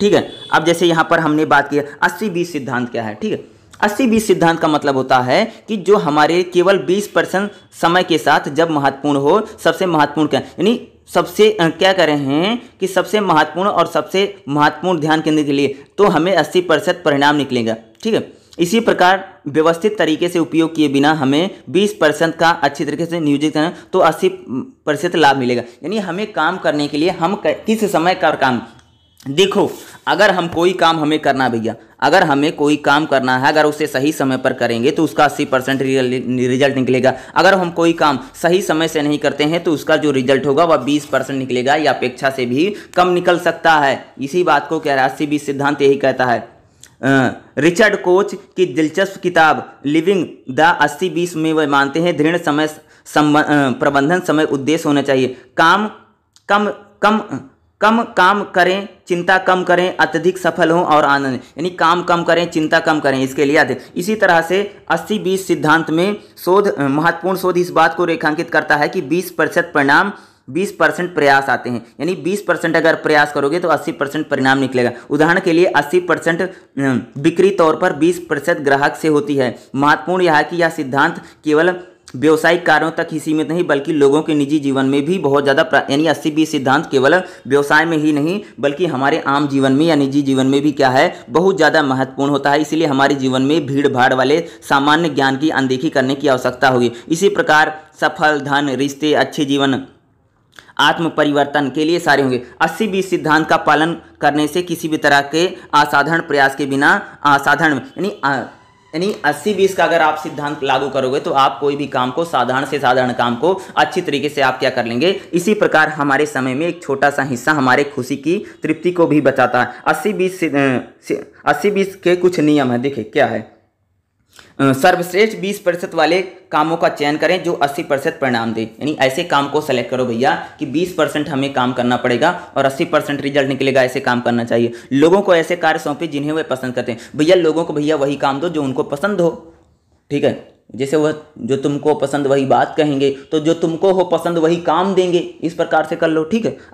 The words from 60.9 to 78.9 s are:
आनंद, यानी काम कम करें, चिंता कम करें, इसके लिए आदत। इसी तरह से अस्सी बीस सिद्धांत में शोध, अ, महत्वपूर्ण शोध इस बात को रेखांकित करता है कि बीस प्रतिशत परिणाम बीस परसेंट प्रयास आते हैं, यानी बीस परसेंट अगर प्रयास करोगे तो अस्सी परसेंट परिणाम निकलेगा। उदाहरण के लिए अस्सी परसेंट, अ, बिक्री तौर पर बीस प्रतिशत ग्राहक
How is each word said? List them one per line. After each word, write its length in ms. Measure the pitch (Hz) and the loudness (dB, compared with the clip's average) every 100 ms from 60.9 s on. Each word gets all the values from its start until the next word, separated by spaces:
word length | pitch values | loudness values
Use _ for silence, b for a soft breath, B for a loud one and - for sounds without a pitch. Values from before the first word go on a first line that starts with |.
| 151 | 2
आनंद, 300 | 143 139 135 | 4 2 0
यानी 360 | 123 - - 175 | -6 -10 -8 -8
काम 320 | 175 165 175 | 0 0 2
कम 200 | 175 170 | 0 0
करें, 280 | 160 170 170 | 2 0 0
चिंता 280 | 160 156 165 | -2 0 0
कम 220 | 160 151 | 0 0
करें, 220 | 139 131 | 0 0
इसके 220 | 131 151 | -2 0
लिए 120 | 139 156 | 2 2
आदत। 240 | 127 120 B - | 2 -2 B -8
इसी 180 | 175 | -4
तरह 260 | 214 185 165 | 0 2 2
से 380 | 165 190 196 - - | 2 -2 -2 -8 -6
अस्सी 300 | 170 175 208 | -4 -2 -4
बीस 280 | 175 185 - | -2 -2 -2
सिद्धांत 440 | 156 151 160 151 | 0 2 2 2
में 260 | 160 196 208 B - | 0 -2 -4 B -8
शोध, 320 | 175 196 202 - | 0 2 2 0
अ, 60 | |
महत्वपूर्ण 560 | 139 147 170 165 185 185 | -2 0 0 -2 -4 -2
शोध 200 | 180 175 | -2 -2
इस 120 | 175 | 0
बात 240 | 160 165 | 2 2
को 100 | 170 | 2
रेखांकित 460 | 170 160 156 151 165 | -2 -2 -2 -4 -2
करता 260 | 156 151 147 | -2 0 0
है 120 | 151 | 0
कि 140 | 185 | -4
बीस 280 | 135 170 185 | -2 -4 -2
प्रतिशत 420 | - 151 180 170 | -2 0 0 -2
परिणाम 380 | 151 139 156 196 B B B - | 0 2 2 2 B B B -8
बीस 220 | 147 190 | -4 -4
परसेंट 420 | - 156 - 175 | 0 0 0 -4
प्रयास 340 | 175 143 139 135 | 0 4 4 2
आते 220 | 120 123 | -2 -4
हैं, 160 | 117 B - | -8 B -8
यानी 140 | 156 | -6
बीस 280 | 180 156 202 | -4 -4 -4
परसेंट 340 | 180 160 165 160 | -2 -2 0 2
अगर 180 | 160 | 2
प्रयास 380 | 151 156 151 147 | 0 2 2 2
करोगे 280 | 147 139 170 | 0 -2 0
तो 80 | 175 | 0
अस्सी 240 | 143 - | 0 -2
परसेंट 360 | - 139 156 - | -4 -4 -4 -4
परिणाम 300 | 131 135 135 | 0 2 2
निकलेगा। 340 | 131 127 120 117 B | 0 0 0 -4 B
उदाहरण 300 | 147 156 185 | 0 2 2
के 120 | 180 | 2
लिए 120 | 165 | 2
अस्सी 360 | 185 143 - 180 | 4 2 0 0
परसेंट, 420 | 175 - 170 165 | 0 0 0 -2
अ, 60 | 180 B - - 139 123 - 135 | -4 B -12 -4 -2 -2 -4 -2
बिक्री 320 | 160 170 190 | 0 4 2
तौर 260 | 196 160 160 | 4 2 2
पर 160 | 185 | -2
बीस 260 | 143 165 175 | 2 0 0
प्रतिशत 400 | - 143 170 165 | -4 -4 -2 -2
ग्राहक 360 | 143 139 147 | 0 2 0